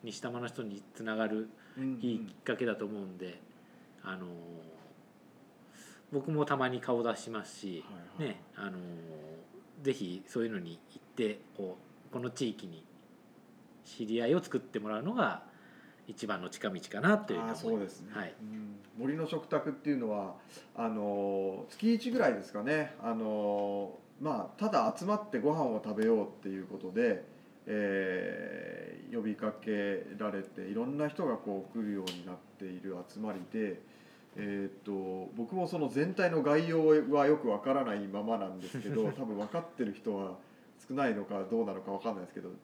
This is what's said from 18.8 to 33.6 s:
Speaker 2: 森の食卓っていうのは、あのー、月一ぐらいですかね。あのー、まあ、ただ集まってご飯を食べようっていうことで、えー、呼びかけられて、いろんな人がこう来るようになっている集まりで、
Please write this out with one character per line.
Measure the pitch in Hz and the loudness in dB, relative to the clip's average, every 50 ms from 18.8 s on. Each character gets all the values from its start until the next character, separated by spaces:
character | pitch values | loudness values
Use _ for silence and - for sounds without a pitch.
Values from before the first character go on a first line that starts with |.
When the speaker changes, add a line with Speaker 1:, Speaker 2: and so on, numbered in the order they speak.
| 101 - - 110 | -16 -16 -8 -4
Speaker 2:
森 | 120 135 147 | -2 0 0
の | 160 160 147 | 0 0 -2
食 | 170 156 - - | -2 -4 -2 2
卓 | - 147 - 135 | 2 2 2 2
っ | 135 | -4
て | - - 151 | -2 2 2
い | 147 | 2
う | 131 | 2
の | 117 110 | 2 0
は、 | 104 101 98 95 87 - - - - - - - - | 0 0 -2 -4 -6 -12 -16 -18 -18 -18 -18 -14 -6
あ | - 117 113 | -2 -2 0
の | 110 107 104 104 101 101 - - 196 - - 95 - - - - | 0 0 0 0 2 2 2 2 2 2 2 0 0 -2 -8 -10
ー、 | |
月 | - - 208 226 233 | -8 0 4 4 4
一 | 214 - 254 | 4 2 0
ぐ | 233 254 | 2 6
ら | 214 147 | 6 6
い | 117 | 6
で | 98 180 | 4 -2
す | - | -6
か | - 104 104 | -6 -2 0
ね。 | 131 151 156 151 139 - - | 2 2 2 2 -2 -4 -4
あ | 110 113 113 | -2 -2 0
の | 113 113 107 107 107 104 104 101 101 101 101 101 101 101 92 - - - - - - | 0 0 0 0 2 2 2 2 2 2 0 0 -2 -2 -4 -8 -14 -18 -20 -12 -4
ー、 | 135 | -2
ま | 170 240 226 - - - | -2 0 0 -2 -6 -4
あ、 | - | 0
た | 202 214 | 0 4
だ | 196 - - - - - | 4 6 4 4 2 0
集 | 175 | 0
ま | 190 208 | 0 0
っ | 208 208 - | 0 0 -2
て | - 117 | -2 2
ご | 107 147 156 | 4 4 4
飯 | 160 139 | 4 2
を | 123 113 107 - | 2 0 0 -2
食 | 107 107 104 | -2 0 4
べ | 110 113 | 6 6
よ | 113 110 101 | 6 6 4
う | - | 0
っ | - - | -4 -8
て | - 98 | -6 -6
い | 98 95 | -4 -4
う | 92 | -6
こ | 92 95 - | -8 -10 -8
と | - 92 | -8 -4
で、 | 92 110 123 117 101 90 - - - - - - - - - - | 2 4 4 4 4 2 -2 -10 -16 -20 -20 -20 -20 -18 -8 -4
え | 107 104 104 101 98 98 95 95 90 92 - - - 50 50 50 50 50 50 50 50 50 50 50 50 50 50 - | -2 0 2 2 2 2 2 2 2 0 0 -2 -2 -4 -6 -6 -6 -8 -8 -8 -8 -10 -10 -10 -12 -12 -10 -6
ー、 | - | -4
呼 | 117 | -2
び | 104 110 104 | 0 0 0
か | - - 107 107 - | 0 0 -2 -2 -2
け | - 113 107 101 101 101 98 92 95 - 98 104 | -2 0 0 2 2 2 0 0 -2 -6 -6 -2
ら | 107 104 | -2 -2
れ | 101 98 | -2 -2
て、 | 95 - - - | -4 -6 -8 -8
い | 92 92 101 | -6 -2 0
ろ | 110 120 | 0 0
ん | 127 139 147 | 0 0 0
な | 151 147 | 0 0
人 | 147 - 180 | 0 0 0
が | 143 117 110 | 0 0 0
こ | - 107 101 95 92 - - | -2 -2 -4 -4 -4 -4 -4
う | 117 | -2
来 | |
る | 110 104 101 | -2 0 0
よ | 98 | -2
う | 92 90 | -2 -4
に | 87 90 87 | -6 -8 -8
な | 90 90 | -10 -10
っ | 90 - - - - | -12 -12 -20 -14 -10
て | 101 | -8
い | 92 90 90 | -8 -8 -6
る | 92 98 95 90 90 - | -6 -6 -6 -6 -8 -10
集 | - 104 | -8 -6
ま | 110 107 | -4 -4
り | 98 92 90 - - | -4 -4 -6 -4 -2
で、 | 113 | -2